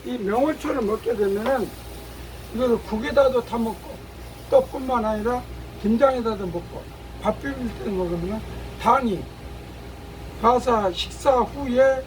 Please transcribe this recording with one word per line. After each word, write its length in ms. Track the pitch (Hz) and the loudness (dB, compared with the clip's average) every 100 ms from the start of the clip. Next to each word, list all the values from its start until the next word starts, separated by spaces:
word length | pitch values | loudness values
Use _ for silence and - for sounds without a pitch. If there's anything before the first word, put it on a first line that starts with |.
이 140 | 247 247 | -6 -4
명월초를 640 | 196 220 294 302 294 277 | 0 2 2 0 -2 0
먹게 340 | 208 220 - 226 | 0 0 -2 2
되면은 520 | 202 202 226 262 190 - - - - - - - - | 2 2 0 0 0 -6 -12 -14 -14 -14 -14 -14 -8
이거를 240 | 220 254 226 | 0 2 2
국에다도 600 | - 214 285 254 269 247 233 | 0 -4 2 6 6 4 0
타 100 | 233 | -2
먹고, 380 | 226 - - - - - - - - | -2 -4 -12 -14 -14 -16 -16 -16 6
또 120 | 269 262 | 6 6
뿐만 360 | 277 262 247 | -4 0 0
아니라 380 | 214 214 220 247 - - - - | 2 0 0 -2 -4 -12 -12 -2
김장에다도 640 | 202 226 269 254 226 208 185 | 2 6 6 4 -2 -2 -4
먹고, 360 | 165 - 135 - - - - | -6 -8 -12 -12 -14 -14 -4
밥 180 | 208 214 | -2 -2
비빌 140 | 277 269 240 - | -4 -4 -6 -4
때 80 | 233 | -4
먹으면은 500 | 190 180 170 175 214 - - - - | -2 -2 -2 -4 -6 -8 -10 -10 -2
당이 380 | 220 262 240 185 - - - - - - - - - - - - | 4 4 4 -2 -6 -12 -14 -14 -14 -14 -14 -14 -14 -14 -12 0
가서 500 | 226 254 254 226 190 | 4 4 4 2 2
식사 480 | 175 - - 285 254 | -2 -6 0 4 4
후에 640 | 214 285 269 247 269 262 | 2 -2 0 6 6 4